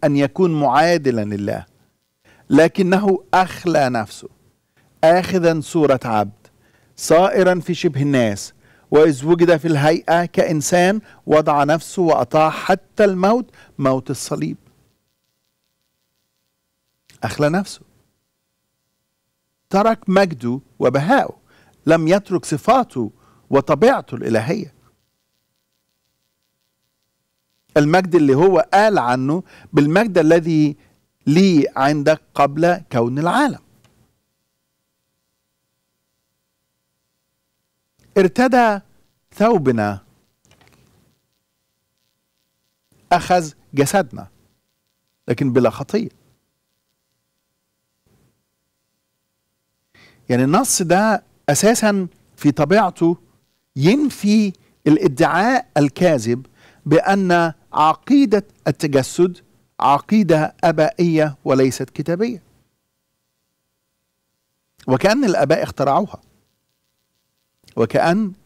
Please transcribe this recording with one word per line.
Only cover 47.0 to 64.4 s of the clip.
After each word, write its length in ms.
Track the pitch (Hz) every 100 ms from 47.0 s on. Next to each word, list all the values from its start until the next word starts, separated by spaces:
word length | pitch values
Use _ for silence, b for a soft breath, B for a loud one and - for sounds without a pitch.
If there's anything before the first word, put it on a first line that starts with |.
| _ _ _ _ _ _ _ _ _ _ _ _ _ _ _ _ _ _ _ _ _ _ _ _ _ _ _ _ _ b b b -
يعني 140 | 123
النص 380 | 131 180 262 -
ده 420 | 170 180 220 202 - _ -
أساسًا 580 | 143 202 233 214 202 180 - _ _
في 160 | 147
طبيعته 640 | - 147 202 196 - 170 175 _ _ _ _ _ -
ينفي 760 | 151 269 294 - 208 214 208 - _ _ -
الادعاء 840 | 302 185 131 156 160 214 262 - -
الكاذب 680 | 147 - 180 156 113 120 131 b b b -
بأن 680 | 156 - 196 185 175 165 - _
عقيدة 720 | - 156 156 - 277 269 202 - _ -
التجسد 800 | 143 151 135 127 - 180 175 _ _ _ -
عقيدة 760 | 127 143 - 214 185 156 156 -
آبائية 720 | 180 156 156 - 175 156 151 143 -
وليست 440 | 131 135 - 131
كتابية، 540 | - 151 175 233 208 _ _ _ _ _ _ _ _ _ _ _ _ _ _ _ _ _ _ _ _